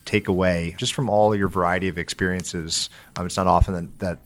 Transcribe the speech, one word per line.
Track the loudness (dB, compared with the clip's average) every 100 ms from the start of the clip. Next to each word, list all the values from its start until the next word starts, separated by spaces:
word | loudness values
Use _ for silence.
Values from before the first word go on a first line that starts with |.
| 0
take | 0 2
away | 2 4 2 -2 -4
just | -6
from | -2 0
all | 4 4 4
your | 0
variety | 2 0 2 -2
of | -4
experiences? | -6 -2 -2 -2 -4 -6 -4 -6 -6 -12 -16 -8
Um, | -6
it's | 0
not | 4
often | 4 2 -6
that, | -8 -8
that | -6 -6